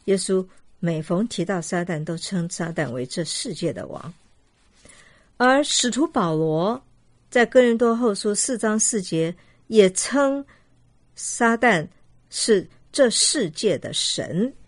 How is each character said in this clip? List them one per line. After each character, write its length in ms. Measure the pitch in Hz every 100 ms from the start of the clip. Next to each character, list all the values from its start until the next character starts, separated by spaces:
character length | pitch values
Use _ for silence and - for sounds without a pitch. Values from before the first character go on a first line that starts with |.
耶 120 | - 190
稣 300 | 190 190 185 - - -
每 200 | 170 160
逢 260 | 156 175 233
提 160 | -
到 180 | 175 190
撒 200 | 160 175
旦， 220 | 175 160
都 120 | 156 165
称 320 | - 185 170
撒 200 | - 165
旦 200 | 165 151
为 160 | 127 127
这 180 | -
世 300 | 160 - 262
界 180 | 170 170
的 140 | 95 -
王。 260 | 71 143 - _ _ _ _ _ _ - - - _ _ -
而 260 | 247 269
使 260 | 294 - 247
徒 160 | 226 339
保 280 | 277 175
罗 480 | 156 160 156 185 247 _ _ _ _ _
在 160 | 247 233
哥 160 | 262
林 160 | 247 226
多 180 | 240 226
后 180 | 247
书 200 | 196 214
四 240 | 202 - 240
章 200 | 226 214
四 220 | 208 220
节 340 | 185 160 165 175 _ _ -
也 240 | 220 190
称 520 | 190 - 269 277 277 277 - _ _ _ _ _ -
撒 400 | - - 233 226
旦 300 | 247 185 151 _ _ - _
是 400 | - - 202 - - _
这 160 | - 254
世 420 | - - 311 190
界 280 | 151 214 139
的 140 | -
神。 600 | - - - - 156 247 -